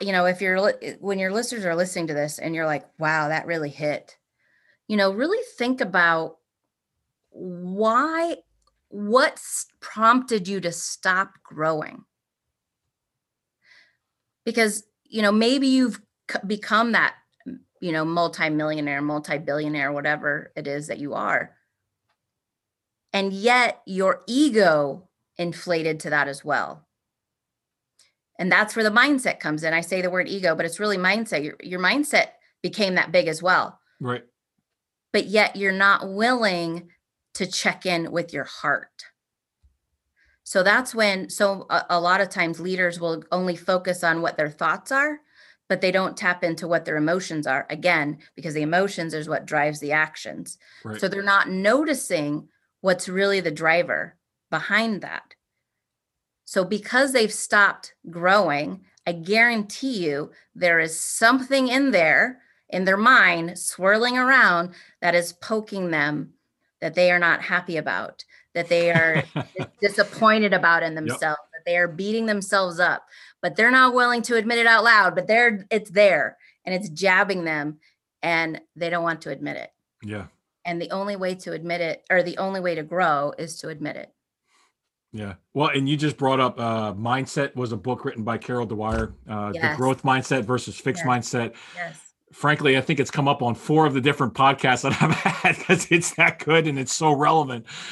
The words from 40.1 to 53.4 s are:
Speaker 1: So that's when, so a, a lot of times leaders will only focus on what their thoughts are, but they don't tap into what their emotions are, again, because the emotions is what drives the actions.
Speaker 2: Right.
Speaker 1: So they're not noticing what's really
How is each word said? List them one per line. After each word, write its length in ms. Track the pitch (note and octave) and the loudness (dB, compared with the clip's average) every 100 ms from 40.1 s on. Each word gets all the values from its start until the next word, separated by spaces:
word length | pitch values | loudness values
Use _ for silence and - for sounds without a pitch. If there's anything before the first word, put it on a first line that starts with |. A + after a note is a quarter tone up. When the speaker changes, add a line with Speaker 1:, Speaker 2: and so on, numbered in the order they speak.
| _ _ _ | _ _ _
Speaker 1:
So 200 | - G3 | -4 2
that's 300 | F#3 A3+ B3+ A3+ | 4 4 2 0
when, 340 | G#3 F#3+ - | 0 0 -4
so 360 | - G3+ G3 - | 0 0 0 -2
a, 160 | D#3+ - | -2 0
a 80 | F3 | 0
lot 220 | F3 F#3+ | 2 2
of 80 | F#3 | 0
times 300 | F#3+ E3+ E3 | -2 -4 -4
leaders 400 | F3 F#3 F3 F3 | -4 -2 -2 -2
will 240 | E3+ E3 - | -6 -6 -4
only 240 | F#3 F3+ E3+ | -2 -2 -4
focus 480 | - F#3 F#3 F3+ | -2 -2 0 -2
on 180 | E3+ E3 | 0 0
what 160 | E3 - | -2 -2
their 120 | D3 | -6
thoughts 420 | D3+ E3 G3 - | -2 -2 -2 -2
are, 280 | C4+ D4 D4+ _ _ - _ - | 0 0 -4 _ _ -20 _ -6
but 140 | F#3 | 0
they 100 | F#3 | 0
don't 240 | F#3+ F#3+ - | 0 -2 -2
tap 280 | G3 F3+ | -2 0
into 240 | E3+ E3 E3 | -2 -4 -2
what 180 | E3 E3 | -2 0
their 100 | D3+ | -2
emotions 480 | D3+ F#3 F#3 D#3+ D3 | 0 0 -4 -6 -2
are, 180 | C3+ - | -4 -4
again, 500 | E3+ F3 E3 D3 D#3 - - | -2 0 0 0 -6 -14 -12
because 180 | E3+ | -6
the 80 | D3+ | -4
emotions 520 | D3+ F3 G3 F#3+ E3 | 0 2 0 -4 -8
is 140 | D#3 D3+ | -6 -4
what 180 | D3+ - | -6 -2
drives 340 | D3+ D3 D3+ | 0 0 -2
the 120 | C#3+ | -2
actions. 680 | D3+ D#3 - - D#2 E3 - _ - | -2 -2 -6 -14 -14 -14 -18 _ -16
Speaker 2:
Right. 180 | A2+ G#2+ | -12 -4
Speaker 1:
So 60 | F#3 | -4
they're 140 | G3 | -2
not 260 | G3+ G3 - | 2 2 2
noticing 960 | F#3 G3+ C4 D#4 C4 - E3+ D3 D3+ - _ _ _ | 0 2 2 0 -2 -2 -2 -2 -4 -8 _ _ _
what's 280 | F#3+ F3+ - | 0 0 -2
really 300 | F#3 G3 G3 | 0 0 0